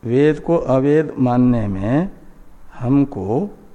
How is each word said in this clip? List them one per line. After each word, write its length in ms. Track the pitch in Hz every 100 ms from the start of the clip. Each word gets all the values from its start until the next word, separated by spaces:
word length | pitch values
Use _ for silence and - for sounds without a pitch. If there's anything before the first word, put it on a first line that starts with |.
वेद 360 | 123 123 147 156
को 160 | - 160
अवेद 580 | 143 131 139 151 151 -
मानने 500 | 127 123 123 120 104
में 420 | 95 101 135 196 - - - - - - -
हमको 800 | 120 139 139 107 95 120 208 - -